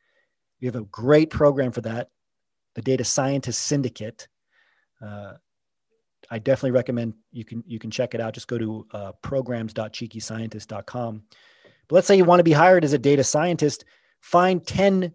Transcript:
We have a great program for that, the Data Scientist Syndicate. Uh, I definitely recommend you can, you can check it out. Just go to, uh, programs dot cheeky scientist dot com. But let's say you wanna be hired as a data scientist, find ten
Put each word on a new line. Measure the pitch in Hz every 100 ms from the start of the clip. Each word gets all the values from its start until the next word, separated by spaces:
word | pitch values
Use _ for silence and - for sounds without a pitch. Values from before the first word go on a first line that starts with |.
| _ _ _ _ _ _
We | 127
have | 117
a |
great | 101 - 120 151 156
program | - 147 139 127
for | 117
that, | 110 113 - _ _ _ _ _ _ -
the |
Data | 113 131
Scientist | 117 - 135 139 127 113
Syndicate. | - 143 127 - 107 - - _ _ _ _ _ _ _
Uh, | 107 104 101 - _ _ _ _ _ _ _ _ _
I | 117
definitely | 107 131 135
recommend | 123 120 120 117 - _
you | 120
can, | 113 117 113
you | 113
can | 113
check | - 120
it | 117
out. | 113
Just | 110 -
go | 120
to, | 110 110 -
uh, | 104 98 -
programs | - 135 123 120 113
dot | 113 107
cheeky | - 113 110
scientist | - 113 113 107 -
dot | 104 -
com. | 123 117 107 - _ _ _ _ _ _
But | 165
let's | 185
say | 196
you | 175
wanna | 180
be | 165
hired | 151 180 185
as | 151
a | 143
data | 139 143
scientist, | 131 151 175 165 151 - - _ _ _
find | - 175 180 185 -
ten | 190 196 190 180